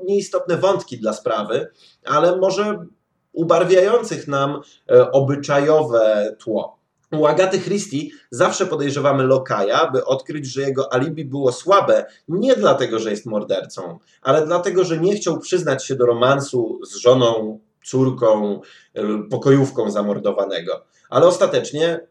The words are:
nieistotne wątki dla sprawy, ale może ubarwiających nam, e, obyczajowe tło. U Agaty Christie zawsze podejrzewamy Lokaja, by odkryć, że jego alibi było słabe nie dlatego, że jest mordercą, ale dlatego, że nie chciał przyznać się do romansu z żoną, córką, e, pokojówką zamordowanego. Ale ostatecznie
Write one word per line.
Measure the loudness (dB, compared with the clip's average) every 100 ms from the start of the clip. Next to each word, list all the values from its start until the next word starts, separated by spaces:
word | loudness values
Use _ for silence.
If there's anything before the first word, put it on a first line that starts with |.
| -2
nieistotne | -2 -2 -4 -2 0
wątki | 0 0 -4 -6
dla | -6
sprawy, | -4 -4 -4 -2 -6 -6 _ _ _ -2
ale | 2 2 2
może | 0 0 -4 -6 -12 _ _ _ _
ubarwiających | -6 2 2 4 4 4 2 0 -8 -4
nam, | -2 -2 -4 -12 _ 4
e, | 4 6
obyczajowe | 2 0 -2 0 2 4 2 2 2 4 2 -2 -6
tło. | -6 -6 -6 -14 _ _ _
U | 0 2
Agaty | 4 2 0
Christie | -2 -6 -4 -8 -8 -14 _
zawsze | 0 0 2 -4
podejrzewamy | -2 -4 0 0 2
Lokaja, | 2 2 0 -2 0 0 0
by | -2 -2
odkryć, | -4 -4 -10 -8
że | -6
jego | -4 -4 -2
alibi | -2 -2 -6 -8
było | -2 -2
słabe | -2 2 2 4 0 0 _ -6
nie | -2 0 2
dlatego, | 2 2 0 -2
że | -4
jest | -6 -6
mordercą, | -6 -4 -6 -6 -14 -14 -16 _ _
ale | 0 2 2
dlatego, | -2 0 0
że | 0 0
nie | -2 -2
chciał | -4 -6
przyznać | -2 -2 -2 -4 -4
się | 0
do | 0
romansu | 2 2 2 0 -4 -4 -8
z | -14 0
żoną, | 4 4 4 0 -4 -10 _ _ -6
córką, | 0 0 2 2 2 0 -6 -10 -20 _
e, | -8 -4 -6 -6
pokojówką | -2 2 2 2 -2 -2
zamordowanego. | -2 -2 -2 -2 -2 -4 -6 -6 -10 -12 _ _
Ale | 4 4
ostatecznie | 4 0 0 -4 -2 -2 -2 -10